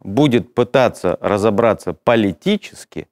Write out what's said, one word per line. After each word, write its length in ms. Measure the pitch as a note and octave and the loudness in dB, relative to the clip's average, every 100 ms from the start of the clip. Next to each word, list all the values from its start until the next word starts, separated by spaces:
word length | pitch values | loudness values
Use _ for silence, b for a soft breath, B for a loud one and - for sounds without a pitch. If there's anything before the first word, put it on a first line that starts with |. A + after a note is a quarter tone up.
будет 500 | G2 G#2+ D3 A#2 - | -6 0 2 2 -2
пытаться 640 | - B2 C3+ A#2 - F2+ - | -4 0 2 0 0 -4 -2
разобраться 720 | F#2 G2+ A2 G2+ A2+ G2 F2+ | -2 0 0 2 0 0 -6
политически – 1120 | D#2+ - A#2 G2 E2 F#3+ G#3 - - - - - | -6 0 2 0 -2 -4 -4 -6 -20 -18 -16 -16